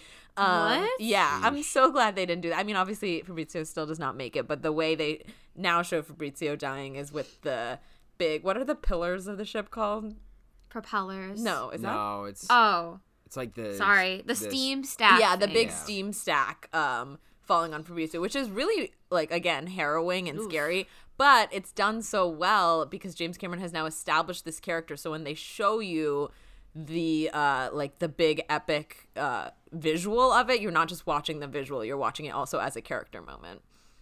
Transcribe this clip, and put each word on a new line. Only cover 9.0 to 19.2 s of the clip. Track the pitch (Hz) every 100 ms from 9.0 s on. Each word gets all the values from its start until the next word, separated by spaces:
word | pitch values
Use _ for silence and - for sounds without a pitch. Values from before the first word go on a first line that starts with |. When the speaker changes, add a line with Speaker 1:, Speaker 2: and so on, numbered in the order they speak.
| 175 185 190
Speaker 1:
of | 202
the |
ship | 208 220 202
called? | 233 208 214 214 214 - - _ _ _
Speaker 2:
Propellers. | 226 214 214 190 190 190 202
Speaker 1:
No, | 226 147 120
is | -
that? | 202
Speaker 3:
No, | 214 208 202
it's | 202 196 -
Speaker 2:
Oh. | 240 220 175 170 185 _ _ _
Speaker 3:
it's | 135
like | 127
the | 117 107
Speaker 2:
Sorry, | 143 202 196 185 190
the | -
Speaker 3:
this | 208
Speaker 2:
steam | 208 262 262 269
stack | 262 - 214 185
Speaker 1:
Yeah, | 196 185
the | 196
Speaker 2:
thing. |
Speaker 1:
big | 226 240
Speaker 3:
Yeah. |
Speaker 1:
steam | - - 196 202
stack, | 208 - 147 123 - -
um, | 165 143 120 135 143 _ _
falling | - 175 165
on | 156
Fabrizio, | 160 170 160 170
which | 180 277
is | 240
really, | 190 339 415 240 - _
like, | 180